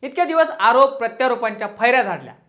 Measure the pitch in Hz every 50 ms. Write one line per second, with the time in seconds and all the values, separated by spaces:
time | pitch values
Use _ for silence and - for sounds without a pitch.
0 | - 269 262 - 349 - 330 330 320 320 - - 190 220 240 254 277 269 269 -
1 | 233 226 226 - 254 262 240 214 233 220 214 - 220 208 208 202 220 240 247 262
2 | 233 196 180 151 135 123 107 _ _